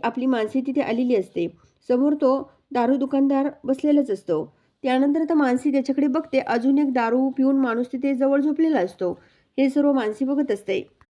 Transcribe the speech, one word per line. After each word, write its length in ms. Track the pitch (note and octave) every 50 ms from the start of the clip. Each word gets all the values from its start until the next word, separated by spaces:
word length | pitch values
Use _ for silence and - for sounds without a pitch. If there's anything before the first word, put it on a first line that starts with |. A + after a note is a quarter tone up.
आपली 240 | - A#3 A#3 B3+ B3
मानसी 340 | C4 B3+ A3+ G#3+ C4 - C4+
तिथे 200 | B3+ C#4 C4 C#4+
आलेली 360 | - - A3+ A#3 B3+ B3 B3
असते. 300 | G3+ F#3 - - F3+ E3+ E3 - _ _ _ _ _ _ -
समोर 260 | B3 B3 C#4 D4 D4
तो 360 | D4 D4 B3+ C4+ C4+ C#4 - _ _ _ _
दारू 260 | - B3 A#3 A#3+ C#4
दुकानदार 520 | B3+ C#4 C4+ C#4+ C#4 C#4 C4+ C#4 C4+ C#4 C#4+ C#4 - -
बसलेलाच 460 | B3 C4+ C4+ - D4 D4 C#4+ C#4 B3+
असतो. 340 | G3 F#3+ - - E3 D3+ - - _ _ _ _ _ _ -
त्यानंतर 360 | B3+ B3+ C4 C#4 C#4+ D4 D#4+
आता 140 | D#4+ D4 E4+
मानसी 380 | D4+ C#4 B3+ B3 B3+ - D4
त्याच्याकडे 340 | C4 C#4 C4 C#4+ C4+ C#4+ C4+
बघते, 320 | C#4+ B3+ D#4+ D#4 - - C4
अजून 400 | C4 - A3+ A#3+ A#3 C4+ C4+ C#4+
एक 140 | D4 C4+
दारू 360 | B3 B3+ A3+ A3+ A#3 B3+ C4 C4+
पिऊन 260 | C4 - C4 C4+ C#4
माणूस 300 | C4+ C4 A#3+ A3+ A#3 B3 B3
तिथे 220 | - B3 C#4 C#4 C#4
जवळ 260 | A#3+ C#4 C4+ C#4 C#4+
झोपलेला 400 | C#4 D#4 D4 D4+ D#4+ D#4+ D#4 A3
असतो, 320 | F3 F#3+ - - F#3 F3 E3+ - - _ _ _ _ _ _ -
हे 100 | C4+ C4+
सर्व 220 | C4 D4 C#4+ C#4+
मानसी 320 | C#4 C4 A3+ G#3+ G#3+ - C4+
बघत 260 | C4 C#4+ C#4+ D4 -
असते. 300 | G#3 G3+ - - - - - - _ _ _ _